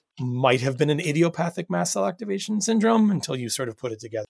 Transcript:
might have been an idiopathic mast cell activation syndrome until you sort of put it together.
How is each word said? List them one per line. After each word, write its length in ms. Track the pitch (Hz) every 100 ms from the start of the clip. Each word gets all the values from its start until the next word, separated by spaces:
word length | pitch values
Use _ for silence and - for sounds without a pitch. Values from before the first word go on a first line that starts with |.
| _ -
might 400 | 127 123 131 123
have 180 | 131 127
been 120 | 147
an 100 | 151
idiopathic 680 | 165 147 170 165 170 175 170
mast 260 | 180 175
cell 120 | 196 196
activation 540 | 180 208 196 202 214
syndrome 500 | 208 226 220 226 208
until 240 | 170 -
you 140 | 135 120
sort 200 | - 123
of 80 | 107
put 160 | 127
it 60 | 110
together. 280 | 117 110